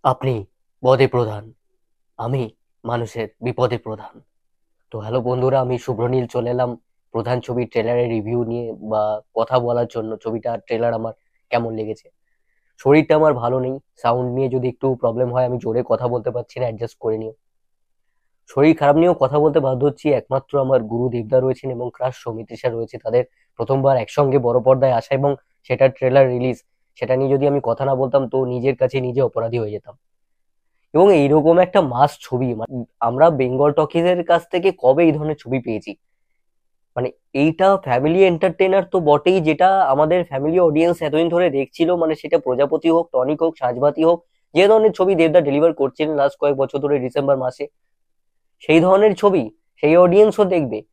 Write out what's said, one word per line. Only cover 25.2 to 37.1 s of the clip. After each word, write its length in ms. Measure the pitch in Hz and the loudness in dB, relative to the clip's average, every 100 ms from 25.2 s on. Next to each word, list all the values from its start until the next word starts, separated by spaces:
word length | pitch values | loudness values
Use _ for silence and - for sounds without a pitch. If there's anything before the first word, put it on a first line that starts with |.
| 143 135 _ _ | -2 -4 _ _
সেটার 260 | _ 123 131 | _ 0 0
ট্রেলার 360 | - 127 135 131 | 2 0 2 2
রিলিজ, 300 | 123 127 123 _ _ _ _ | 2 -4 -6 _ _ _ _
সেটা 200 | 120 127 | -2 -2
নিয়ে 140 | 135 | 0
যদি 180 | 135 143 | 0 0
আমি 120 | 143 | 0
কথা 220 | 117 113 139 | -2 -4 -2
না 100 | 131 | -2
বলতাম, 340 | 131 139 127 | 0 0 0
তো 160 | 131 127 | -2 -2
নিজের 300 | 123 131 127 | -2 -2 0
কাছে 260 | 127 135 | -2 -2
নিজে 200 | 127 120 | -4 -2
অপরাধী 360 | 127 117 113 120 | -2 -2 -4 -4
হয়ে 140 | 107 | -6
যেতাম। 240 | 104 - - _ _ _ _ _ _ _ _ _ | -8 -14 -20 _ _ _ _ _ _ _ _ _
এবং 220 | 151 196 175 | 4 6 6
এইরকম 420 | 139 151 151 170 | 4 4 4 4
একটা 240 | 180 202 | 4 2
মাস 360 | 143 123 143 - | 0 2 0 0
ছবি, 340 | - 123 127 110 | -8 -4 -4 -4
মানে, 280 | 113 127 113 _ | -8 -10 -12 _
আমরা 300 | 117 123 165 | -4 4 2
বেঙ্গল 420 | 147 127 127 147 | 4 -2 0 0
টকিজের 520 | 151 151 170 175 180 | 2 0 0 0 0
কাছ 260 | 170 170 - | 0 0 0
থেকে 200 | 185 190 180 | -2 -2 2
কবে 260 | 123 135 | 2 4
এই 80 | 165 | 4
ধরনের 240 | 151 151 151 | 2 -4 -8
ছবি 200 | 117 131 | -6 -6
পেয়েছি? 360 | 120 107 107 98 _ _ _ _ _ _ _ _ _ - | -4 -8 -10 -18 _ _ _ _ _ _ _ _ _ -8
মানে, 160 | 127 | -8